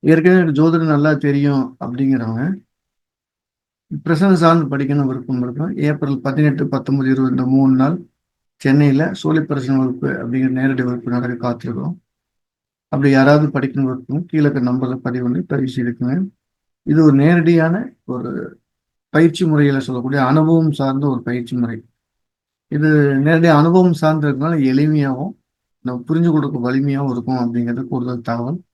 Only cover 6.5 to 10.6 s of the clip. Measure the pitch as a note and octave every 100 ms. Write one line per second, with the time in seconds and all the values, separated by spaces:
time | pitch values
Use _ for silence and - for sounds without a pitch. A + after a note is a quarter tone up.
6.5 | C#3 C#3 C3+ - C#3 C3 C3 C3 B2+ B2+
7.5 | C3+ C3+ C3 C3+ F3 - _ _ _ _
8.5 | _ C#3 C#3 D3 C3+ E3 F#3+ D#3 D#3 D3+
9.5 | C#3+ B2+ C3+ C3 - C3+ C3+ A#2+ C3 C3
10.5 | C3